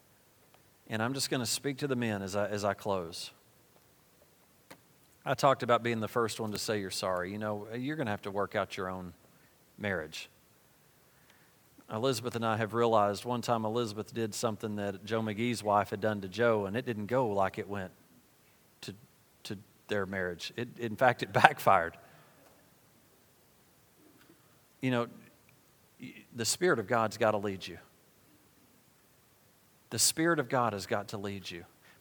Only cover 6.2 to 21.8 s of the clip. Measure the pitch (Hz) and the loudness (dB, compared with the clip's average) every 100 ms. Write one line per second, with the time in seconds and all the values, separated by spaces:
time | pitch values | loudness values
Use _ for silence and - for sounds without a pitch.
6.2 | 110 - 110 101 - 107 95 - 95 90 | 0 -2 -6 -4 -2 -2 -2 -4 -2 -2
7.2 | 90 107 107 104 104 120 131 156 117 104 | -4 -4 -4 -4 -6 -8 -6 -4 -2 -2
8.2 | 104 98 95 107 92 - 92 92 90 82 | -4 -4 -2 -2 -4 -4 -6 -6 -10 -14
9.2 | - - _ _ _ - 101 90 78 - | -20 -20 _ _ _ -6 -2 -2 -4 -12
10.2 | - _ _ _ _ _ _ _ _ _ | -16 _ _ _ _ _ _ _ _ _
11.2 | _ - _ _ _ - - 110 135 113 | _ -20 _ _ _ -20 -10 -2 0 0
12.2 | 120 117 113 107 107 113 117 110 101 98 | -4 -2 0 0 0 2 4 6 4 2
13.2 | 120 120 117 117 110 117 113 104 101 117 | -4 -4 0 0 0 -2 -2 -4 -8 -4
14.2 | 113 - 117 104 110 104 101 95 104 113 | -4 -2 -4 -2 -6 -4 -4 -6 -4 -2
15.2 | 110 104 120 104 104 101 98 104 110 104 | -2 -2 -2 -2 2 2 2 0 0 -2
16.2 | 95 95 120 107 98 110 127 107 104 127 | -6 0 2 4 0 -4 -4 -6 0 0
17.2 | 117 101 95 110 95 101 92 - - - | 2 2 0 0 -6 -6 -6 -12 -20 -20
18.2 | _ _ _ _ _ _ - 101 131 _ | _ _ _ _ _ _ -16 -16 -20 _
19.2 | _ _ - 101 - _ - 104 95 98 | _ _ -12 -12 -14 _ -2 0 0 0
20.2 | 90 85 - - 120 - 117 104 127 - | -2 -4 -8 -6 -8 -4 -6 4 4 4
21.2 | - 127 156 143 - 95 | 2 8 8 8 6 6